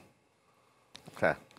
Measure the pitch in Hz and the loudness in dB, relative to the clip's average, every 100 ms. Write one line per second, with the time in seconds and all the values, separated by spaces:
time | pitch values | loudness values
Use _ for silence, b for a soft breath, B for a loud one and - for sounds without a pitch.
0 | - - _ _ _ _ _ _ _ - | -10 -20 _ _ _ _ _ _ _ -20
1 | - - 87 76 - | -20 0 2 2 -6